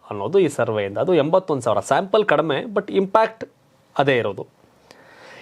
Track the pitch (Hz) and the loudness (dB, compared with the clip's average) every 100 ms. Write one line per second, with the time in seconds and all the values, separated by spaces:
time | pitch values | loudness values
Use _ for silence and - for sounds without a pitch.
0 | - 104 101 196 170 139 117 107 101 104 | -12 -8 0 2 2 0 -2 -2 -4 -4
1 | 147 175 139 185 185 143 117 101 - 139 | 0 2 4 2 0 -4 0 -2 0 0
2 | 190 220 208 147 156 139 240 208 202 190 | 2 0 2 2 2 -2 -4 -6 -2 -2
3 | 190 - - - - _ _ _ _ - | 2 2 0 -4 -18 _ _ _ _ 0
4 | 139 127 104 95 - _ _ _ _ - | 2 2 0 -4 -12 _ _ _ _ -20
5 | - - - - | -20 -20 -20 -20